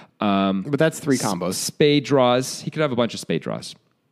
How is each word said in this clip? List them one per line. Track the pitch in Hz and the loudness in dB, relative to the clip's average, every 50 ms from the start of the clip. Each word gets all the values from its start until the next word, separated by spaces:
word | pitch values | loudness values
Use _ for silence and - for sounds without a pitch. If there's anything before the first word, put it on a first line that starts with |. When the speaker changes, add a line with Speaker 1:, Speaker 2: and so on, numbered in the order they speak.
| - - _ - | -20 -20 _ -2
Speaker 1:
Um, | 110 104 98 98 98 98 98 98 95 | 0 2 2 2 2 2 0 -2 -2
Speaker 2:
But | 147 143 139 | -2 0 2
that's | 160 160 160 - | 2 2 0 -2
three | - 147 135 | 0 0 0
Speaker 1:
s-, | 120 - | 2 0
Speaker 2:
combos. | 107 95 87 87 90 92 | 0 -2 -2 -2 -4 -4
Speaker 1:
spade | - - - - - 156 147 143 147 131 | -4 -6 -4 0 2 4 4 4 2 2
draws. | 117 143 139 127 123 120 127 131 - - - | 2 2 4 4 4 4 2 0 -4 -8 -10
He | - 156 | -10 -8
could | - 156 | -4 -2
have | 156 143 | -2 0
a | 123 | 0
bunch | 113 120 107 - | 0 0 0 -2
of | 98 | -6
spade | - - 87 78 | -4 -4 -2 -2
draws | - 60 53 58 - - - - _ _ _ _ _ _ | -2 -4 -8 -8 -10 -14 -16 -20 _ _ _ _ _ _